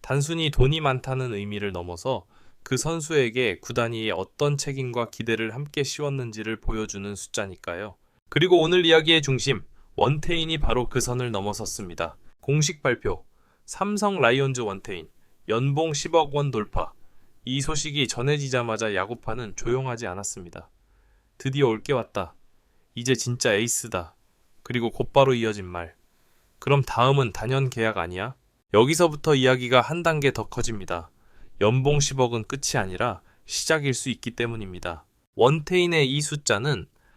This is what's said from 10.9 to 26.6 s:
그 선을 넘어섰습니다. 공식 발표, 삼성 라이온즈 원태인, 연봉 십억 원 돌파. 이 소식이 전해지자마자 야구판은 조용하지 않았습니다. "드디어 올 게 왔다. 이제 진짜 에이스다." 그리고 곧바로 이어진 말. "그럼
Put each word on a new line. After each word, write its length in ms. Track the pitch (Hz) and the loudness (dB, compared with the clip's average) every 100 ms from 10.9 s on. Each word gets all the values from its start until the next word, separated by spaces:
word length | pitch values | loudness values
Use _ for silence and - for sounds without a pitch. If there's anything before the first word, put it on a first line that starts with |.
그 100 | 131 | -2
선을 300 | 123 123 123 | -2 -2 -2
넘어섰습니다. 880 | 107 101 101 104 - 95 85 85 - - _ | -2 -4 -6 -8 -8 -12 -6 -8 -8 -20 _
공식 420 | - 147 147 160 | -2 0 0 0
발표, 420 | 139 117 110 90 - _ _ _ | -2 0 -2 -4 -8 _ _ _
삼성 560 | - - 196 208 208 190 | -16 -6 -2 0 0 2
라이온즈 400 | 117 131 135 123 | 4 4 0 -2
원태인, 480 | 110 98 - 90 80 _ _ _ - | -4 -6 -10 -12 -12 _ _ _ -4
연봉 460 | 113 131 143 160 | 0 0 0 -2
십억 400 | 147 160 165 147 | -2 2 2 2
원 160 | 143 143 | 0 -2
돌파. 420 | 113 104 - 80 - - - - - - | -2 -2 -4 -4 -10 -20 -20 -20 -16 -6
이 160 | 135 | -4
소식이 460 | 139 156 156 143 131 | -2 -4 -4 -2 -2
전해지자마자 840 | 120 131 147 135 127 117 110 110 | 0 0 0 0 -2 -2 -2 -2
야구판은 640 | 95 98 117 - 117 113 - | -2 -2 -6 -6 -6 -8 -6
조용하지 500 | 113 127 131 117 113 | -2 -2 -2 -6 -8
않았습니다. 600 | 92 101 - 87 82 - _ _ _ _ _ _ _ | -8 -8 -10 -14 -16 -20 _ _ _ _ _ _ _
"드디어 300 | 135 135 135 | -6 2 2
올 140 | 110 | 2
게 100 | - | 0
왔다. 420 | 135 113 - 87 - - _ _ _ _ | -2 -2 -6 -6 -10 -20 _ _ _ _
이제 200 | - 120 | -8 0
진짜 380 | 127 - 120 123 | 0 0 0 2
에이스다." 640 | 104 117 - 113 98 85 _ _ _ _ _ | 2 2 -2 -4 -6 -6 _ _ _ _ _
그리고 280 | - 120 113 | -6 -2 -2
곧바로 440 | - 120 - 135 | -2 0 4 4
이어진 320 | 123 110 104 92 | 4 0 -4 -6
말. 280 | 87 85 _ _ _ _ _ _ | -8 -10 _ _ _ _ _ _
"그럼 240 | _ | _